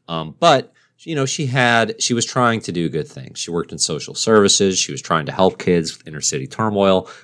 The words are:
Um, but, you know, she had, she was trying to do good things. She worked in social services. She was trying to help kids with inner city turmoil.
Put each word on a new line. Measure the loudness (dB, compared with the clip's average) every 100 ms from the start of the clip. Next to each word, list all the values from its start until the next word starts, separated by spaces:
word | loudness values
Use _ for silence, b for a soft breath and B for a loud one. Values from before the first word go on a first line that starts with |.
| -10
Um, | -8 -8 0
but, | 4 4 0 _ _ _
you | -8
know, | -4 -2
she | -4 -2
had, | 0 2 4 0 -2
she | -2 -2
was | -2
trying | 0 0 0
to | -4
do | -4 -4
good | -4 -8
things. | -12 -14 -12
She | -6
worked | -6 -6
in | -4
social | -4 -4 -8 -4
services. | 4 6 6 4 2 2
She | -2
was | -6
trying | -2 -2 -2
to |
help | 2 2 2
kids | 0 0 0 -8
with | -14
inner | -8
city | -6 -6 -6
turmoil. | -4 -2 2 4 4 B B